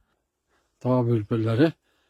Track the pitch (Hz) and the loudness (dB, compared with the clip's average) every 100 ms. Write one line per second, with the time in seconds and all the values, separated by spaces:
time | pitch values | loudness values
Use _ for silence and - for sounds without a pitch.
0 | _ _ _ _ _ _ _ _ 123 127 | _ _ _ _ _ _ _ _ -2 0
1 | 120 117 104 117 110 113 160 - _ _ | 0 0 -2 -4 -2 2 0 0 _ _